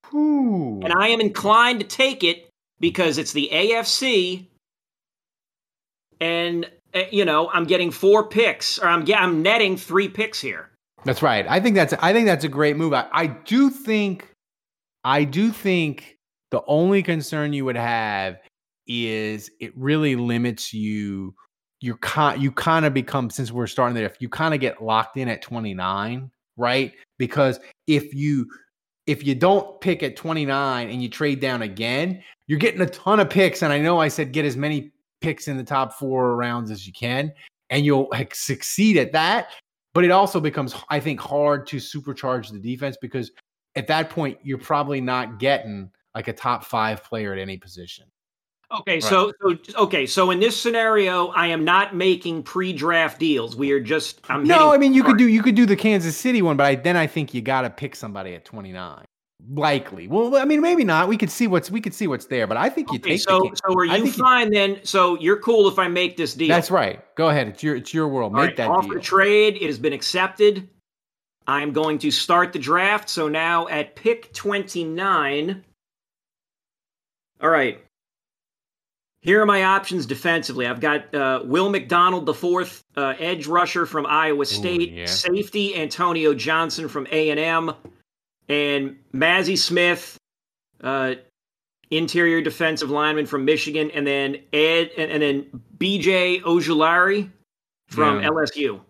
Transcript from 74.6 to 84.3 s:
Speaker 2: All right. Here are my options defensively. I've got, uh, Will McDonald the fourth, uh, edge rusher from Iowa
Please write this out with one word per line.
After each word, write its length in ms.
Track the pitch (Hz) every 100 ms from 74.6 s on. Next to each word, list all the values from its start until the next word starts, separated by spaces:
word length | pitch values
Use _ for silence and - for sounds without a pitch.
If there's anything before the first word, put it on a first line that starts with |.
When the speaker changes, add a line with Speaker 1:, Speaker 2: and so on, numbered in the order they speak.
| 196 175 165 160 196 175 139 143 160 190 _ _ _ _ _ _ _ _ _ _ _ _ _ _ _ _ _ _
Speaker 2:
All 80 | 151
right. 340 | 160 127 101 _ _ _ _ _ _ _ _ _ _ _ _ _ _
Here 200 | 165 202
are 40 | 208
my 200 | 196 190
options 400 | 196 190 180 123
defensively. 600 | 135 180 165 156 127 123
I've 140 | 123
got, 340 | 151 147 -
uh, 280 | 147 135 131
Will 260 | 123 151 196
McDonald 560 | 196 123 175 180 185 156
the 80 |
fourth, 480 | 147 180 180 175 - _ -
uh, 200 | 139 165
edge 280 | 160 175 143
rusher 380 | 175 175 180 170
from 200 | 160 143
Iowa 380 | 151 156